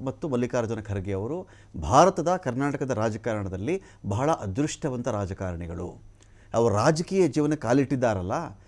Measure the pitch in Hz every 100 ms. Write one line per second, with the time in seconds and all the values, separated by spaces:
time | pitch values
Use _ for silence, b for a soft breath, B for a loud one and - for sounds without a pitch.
0 | 131 - 165 123 123 127 113 110 104 104
1 | 95 95 113 175 - b b - 76 127
2 | 185 190 160 180 135 120 143 135 135 117
3 | 110 110 120 107 95 90 113 190 b b
4 | 104 101 143 165 107 95 147 - 147 127
5 | 123 107 95 98 95 85 85 87 90 -
6 | - b b b b 113 117 101 131 160
7 | 175 190 170 151 147 151 113 135 131 131
8 | 120 101 90 143 147 104